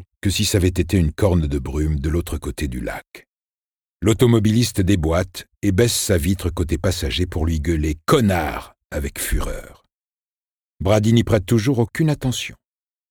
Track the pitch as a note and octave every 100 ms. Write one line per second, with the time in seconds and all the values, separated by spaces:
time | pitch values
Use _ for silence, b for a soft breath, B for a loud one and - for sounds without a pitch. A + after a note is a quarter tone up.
0 | - - G2+ - G#2 G#2 F2+ F2+ E2 G2
1 | D#2 - G2+ F2 D2 C#2+ B1+ D2 D#2 D2
2 | D2+ E2 - D2 D2 - C#2 B1 - -
3 | - - _ _ _ _ _ _ _ -
4 | F#2+ A2 B2 A2+ G#2+ A2+ A#2 - F2+ G2
5 | D#2 E2+ F#2+ - - - G2+ F#2 A#2+ -
6 | - F2+ D#2+ F#2+ F2 F#2 D2+ E2+ F#2+ -
7 | C#2+ - E2+ E2+ E2 D#2+ C#2+ D#2+ D#2 D2+
8 | - D3+ G#2+ F2 D2 - - _ - D2+
9 | D2 - - - - - - - _ _
10 | _ _ _ _ _ _ _ - F2 G#2+
11 | G#2+ A#2 G#2+ G#2+ F#2 A#2 A#2 B2 A2+ -
12 | D#3+ C#3+ C3 A#2+ - - _ _ _ _
13 | _